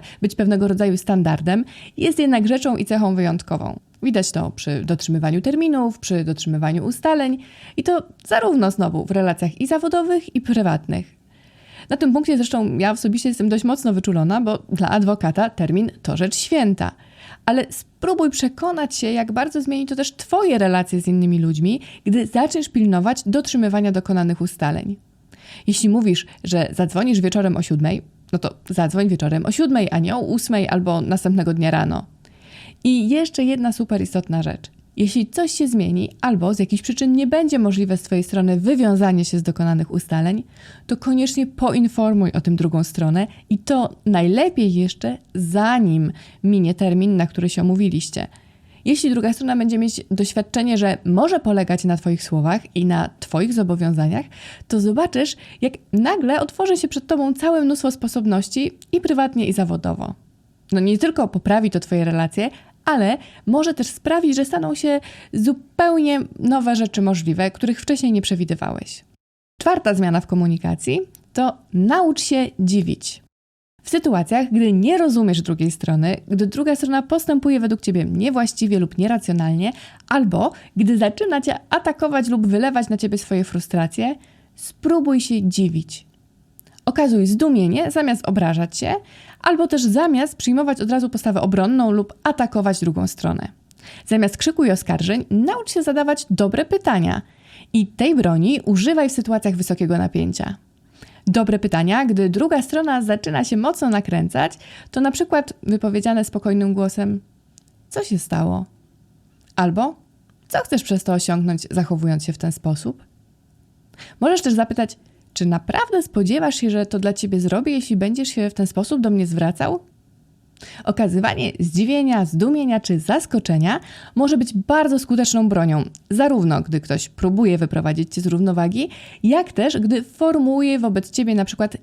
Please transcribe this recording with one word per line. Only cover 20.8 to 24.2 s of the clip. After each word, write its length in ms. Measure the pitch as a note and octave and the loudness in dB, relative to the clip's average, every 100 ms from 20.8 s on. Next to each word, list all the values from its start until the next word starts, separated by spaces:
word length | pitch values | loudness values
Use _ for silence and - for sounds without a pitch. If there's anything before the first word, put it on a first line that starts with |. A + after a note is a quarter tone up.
| F3+ F3 | 0 -2
z 80 | F3+ | 0
innymi 300 | F3+ F3+ E3+ | 2 2 2
ludźmi, 420 | E3 D#3 F3+ C4 - - | 2 2 0 0 -6 -6
gdy 220 | G#3 A#3 A3 | 0 0 2
zaczniesz 420 | A#3+ D4+ E4 D4 | 0 0 0 -2
pilnować 540 | A#3 G#3+ F3+ G3+ C4 G3+ | 2 2 4 2 -2 0
dotrzymywania 640 | C4+ C#4+ B3+ G#3 G#3 G3+ | -2 0 0 2 2 0
dokonanych 480 | F#3 F#3 F#3 | 0 0 0